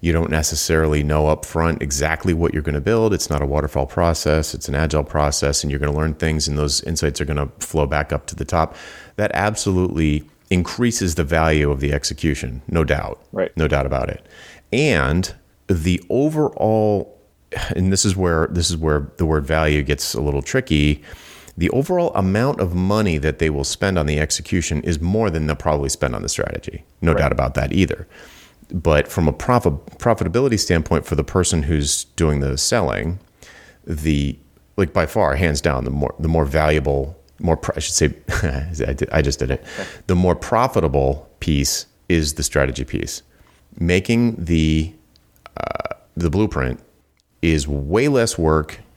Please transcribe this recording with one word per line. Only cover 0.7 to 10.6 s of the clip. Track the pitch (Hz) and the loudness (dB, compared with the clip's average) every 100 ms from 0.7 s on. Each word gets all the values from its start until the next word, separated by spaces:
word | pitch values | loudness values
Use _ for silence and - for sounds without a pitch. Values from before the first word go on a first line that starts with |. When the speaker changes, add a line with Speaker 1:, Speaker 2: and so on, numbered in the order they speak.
| 80 78 76 | 2 2 2
Speaker 1:
know | 73 76 76 | 2 2 2
up | 76 | 0
front | - 85 82 78 | -2 -2 0 0
exactly | 71 69 73 80 - | -4 -2 -2 -2 0
what | 82 85 | 0 0
you're | - | 0
gonna | 76 73 | -2 -2
build. | 71 113 110 | 0 2 2
It's | 92 - | 0 -2
not | 73 | -2
a | 71 | 0
waterfall | 73 73 - 69 | 0 0 -2 -2
process, | - 85 82 - 78 78 | 0 2 2 2 0 0
it's | - - | -6 -4
an | |
agile | 71 78 76 | -2 0 0
process, | 71 78 73 71 71 71 | 0 0 0 2 0 0
and | 73 | -2
you're | 69 | -2
gonna | 71 73 | -2 0
learn | 80 | -2
things | 78 78 78 76 | 0 0 0 -2
and | 73 | 0
those | 73 - | 0 -2
insights | - 82 76 69 | -4 -2 -2 -2
are | |
gonna | 73 73 71 - | -4 -2 -4 -6
flow | - 80 71 | -4 0 0
back | 73 73 | 0 -2
up | 71 - | -4 -6
to | - | -10
the | |
top. | - 85 80 - - - - - | -4 0 -2 -4 -20 -20 -18 -4
That | 104 | -2
absolutely | - 104 110 - 92 90 - 78 73 - _ _ | 0 -2 -2 0 0 0 2 2 0 -4 _ _
increases | 92 | 0